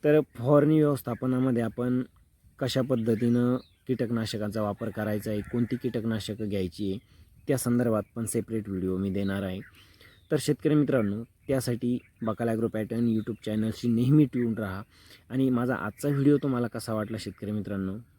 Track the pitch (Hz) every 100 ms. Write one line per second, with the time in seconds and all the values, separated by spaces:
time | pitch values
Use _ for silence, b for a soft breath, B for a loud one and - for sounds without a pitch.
0 | 147 151 143 - 120 147 147 156 151 139
1 | - 117 127 127 131 120 113 113 123 127
2 | 127 _ _ _ _ _ 131 131 127 123
3 | 113 107 120 120 123 127 - _ - 123
4 | 117 117 110 110 104 110 104 101 110 101
5 | 107 104 110 107 101 120 117 120 127 117
6 | 110 110 95 104 107 98 92 - 101 95
7 | _ b b - - 135 127 120 120 110
8 | 101 - 110 117 - 110 104 95 92 92
9 | 98 95 101 98 98 92 - b b b
10 | b b _ 151 - 143 156 151 139 131
11 | 104 104 117 _ - 135 123 117 120 123
12 | - _ 113 107 117 113 113 107 104 117
13 | 120 110 107 107 - 107 110 107 123 117
14 | 127 151 143 127 117 110 104 95 107 B
15 | B B B 127 131 123 123 123 98 -
16 | 143 139 139 143 143 123 117 117 113 110
17 | 104 110 104 92 104 107 98 98 95 101
18 | 120